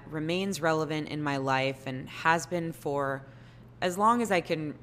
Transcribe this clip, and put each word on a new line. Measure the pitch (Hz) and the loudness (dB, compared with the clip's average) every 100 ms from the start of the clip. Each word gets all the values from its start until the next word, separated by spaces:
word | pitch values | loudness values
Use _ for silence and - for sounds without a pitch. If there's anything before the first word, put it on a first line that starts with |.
| - | -6
remains | 156 156 180 196 147 | -4 -2 0 -2 0
relevant | 160 156 156 156 - | 2 2 2 -2 -4
in | 151 | -4
my | 147 139 | -2 0
life | 135 131 135 127 139 | 2 2 2 -2 -6
and | 131 - | -8 -8
has | - 160 165 - | 0 2 2 2
been | 175 165 | -4 -4
for | - 156 143 139 135 - - - - - - | -6 -4 0 0 -2 -8 -18 -20 -20 -20 -4
as | 185 180 | -2 4
long | 214 240 | 4 4
as | 214 | 4
I | 180 | 2
can | 165 160 151 135 | 2 -2 -2 -8